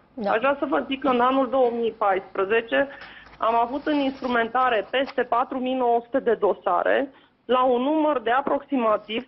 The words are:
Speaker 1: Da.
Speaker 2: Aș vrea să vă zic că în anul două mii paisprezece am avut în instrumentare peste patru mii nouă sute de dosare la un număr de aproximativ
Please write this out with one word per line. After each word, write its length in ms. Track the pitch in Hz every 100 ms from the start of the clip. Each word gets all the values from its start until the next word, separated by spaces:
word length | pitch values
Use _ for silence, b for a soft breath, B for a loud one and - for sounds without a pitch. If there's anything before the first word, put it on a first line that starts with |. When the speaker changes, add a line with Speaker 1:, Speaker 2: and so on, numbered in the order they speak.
| _
Speaker 1:
Da. 180 | - 202
Speaker 2:
Aș 60 | 214
vrea 180 | 262 277
să 60 | 285
vă 180 | 311 240
zic 140 | 269
că 60 | 277
în 120 | 247
anul 300 | 247 269 262
două 200 | 262 247 233
mii 160 | 226 214
paisprezece 880 | 202 190 196 - 190 226 226 269 277 B B B B -
am 180 | 220 233
avut 300 | 233 277 311
în 140 | 294
instrumentare 880 | 269 269 254 240 226 247 254 226 196
peste 320 | 254 269 -
patru 340 | 247 233 254 262
mii 200 | 254 262
nouă 220 | 240 233
sute 160 | 240 269
de 140 | 190
dosare 760 | 208 196 180 - 175 - 220 277 B B _ -
la 180 | 254
un 180 | 262 240
număr 380 | 262 311 302 269
de 120 | 220
aproximativ 960 | 254 294 285 - 269 220 214 214 220